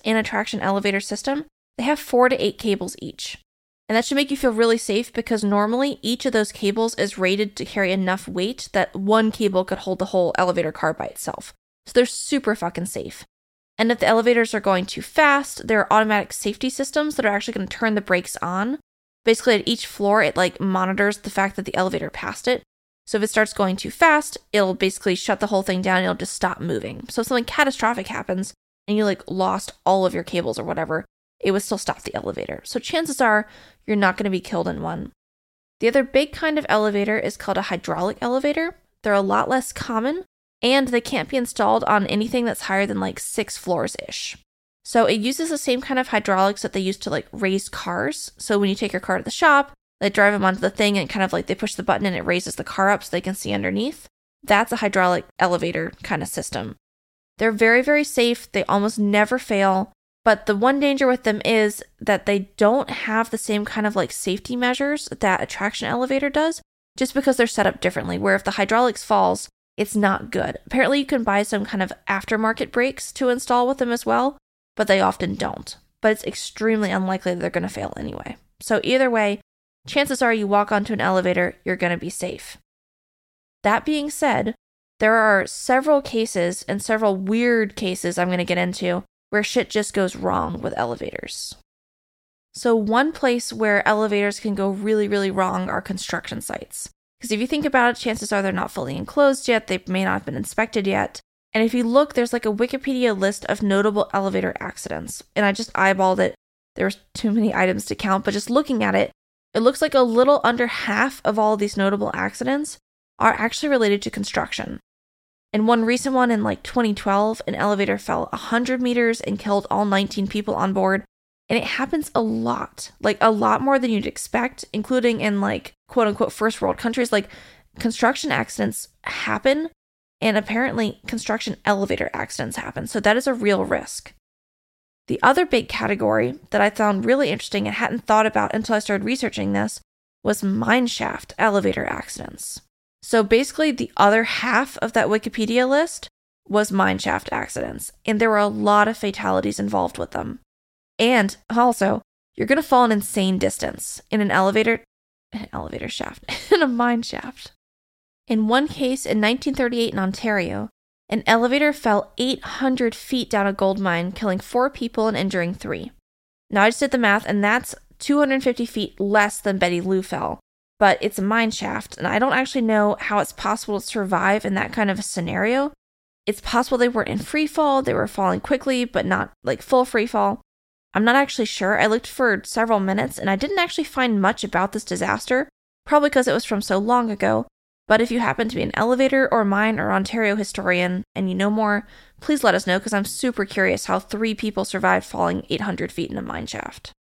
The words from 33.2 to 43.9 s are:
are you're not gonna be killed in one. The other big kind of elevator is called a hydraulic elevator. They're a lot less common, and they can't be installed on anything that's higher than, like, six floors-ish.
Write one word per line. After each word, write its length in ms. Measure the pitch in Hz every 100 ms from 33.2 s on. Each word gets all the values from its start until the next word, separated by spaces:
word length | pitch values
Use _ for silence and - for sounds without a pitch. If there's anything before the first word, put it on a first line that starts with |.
are 280 | 240 208 - - - _ -
you're 100 | 208
not 200 | 196 185
gonna 140 | 208
be 100 | 185
killed 280 | - 175 170
in 140 | 151
one. 280 | 165 165 - _ _ _ _ _ _ -
The 80 | 226
other 160 | 277
big 280 | 262 262 294
kind 260 | - 320 302
of 80 | -
elevator 500 | 214 214 202 202 214
is 200 | - -
called 180 | - 190
a 60 |
hydraulic 560 | 196 175 - 165 185 -
elevator. 560 | 240 254 285 311 330 - _ _
They're 120 | 214
a 80 | 202
lot 260 | 196 208 -
less 240 | 262 -
common, 520 | - - 220 247 349 - _ _ -
and 260 | 240 269 262
they 120 | 240
can't 280 | 240 254 -
be 80 | 262
installed 440 | 240 - 214 226
on 220 | - 208 196
anything 380 | 202 220 247
that's 180 | 233 -
higher 240 | - 190 202
than, 140 | 202
like, 180 | 190 -
six 380 | - - 208 -
floors-ish. 800 | 180 170 -